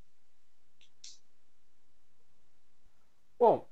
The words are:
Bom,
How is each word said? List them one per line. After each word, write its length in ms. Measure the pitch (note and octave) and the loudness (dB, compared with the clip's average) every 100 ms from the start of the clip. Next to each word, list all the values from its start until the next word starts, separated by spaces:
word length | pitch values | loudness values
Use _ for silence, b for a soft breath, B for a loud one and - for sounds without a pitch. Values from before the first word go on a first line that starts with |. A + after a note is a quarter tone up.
| - - - - - - - - - - - - - - - - - - - - - - - - - - - - - - - - - - | -8 -8 -8 -8 -10 -8 -8 -8 -8 -8 -8 -8 -8 -8 -8 -8 -8 -8 -8 -8 -10 -10 -10 -10 -8 -8 -8 -8 -10 -12 -14 -16 -6 8
Bom, 260 | A#3 C3+ - | 10 10 6